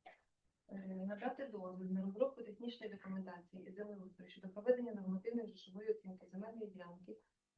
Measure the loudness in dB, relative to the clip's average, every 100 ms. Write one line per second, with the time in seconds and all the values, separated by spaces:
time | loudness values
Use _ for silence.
0 | -20 -20 _ _ _ _ -8 -6 -2 0
1 | 0 2 2 0 -2 -2 -4 -2 2 4
2 | 2 4 4 4 -8 -4 -4 -4 -6 -6
3 | -4 -4 -4 -8 -10 -10 -8 -6 -6 -6
4 | -10 -12 -14 -10 -8 4 8 8 6 0
5 | 2 4 6 4 2 -6 -12 -2 2 2
6 | 0 -10 -8 -6 -4 -4 -6 -6 -10 -10
7 | -12 -14 _ _ _